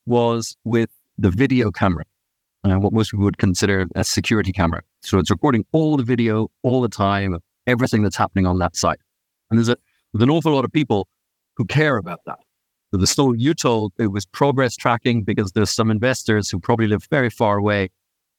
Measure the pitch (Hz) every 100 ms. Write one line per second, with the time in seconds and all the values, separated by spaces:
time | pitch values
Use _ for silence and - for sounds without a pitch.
0 | - 120 120 117 113 - - 117 113 -
1 | _ - 101 87 131 127 110 - 98 82
2 | - _ _ _ _ _ 98 95 98 113
3 | 110 104 101 85 101 90 101 98 92 -
4 | - - - 110 95 95 85 85 - _
5 | - 98 78 101 151 117 - 160 156 147
6 | 117 123 117 107 110 - 127 127 120 -
7 | 98 101 98 85 - _ - 120 127 113
8 | 104 - - 98 92 92 85 - 90 73
9 | _ _ _ _ _ 113 117 120 _ _
10 | _ - 120 160 160 139 120 151 139 104
11 | 95 _ _ _ _ - 101 143 156 123
12 | 87 85 - - _ _ _ _ _ 98
13 | 92 - 139 117 131 165 135 113 107 -
14 | 110 101 - - 143 131 127 - 131 117
15 | 131 117 101 107 101 110 101 - 110 107
16 | 123 127 - 107 98 95 - 113 110 104
17 | - 151 123 - 110 101 104 101 95 -
18 | _ _ _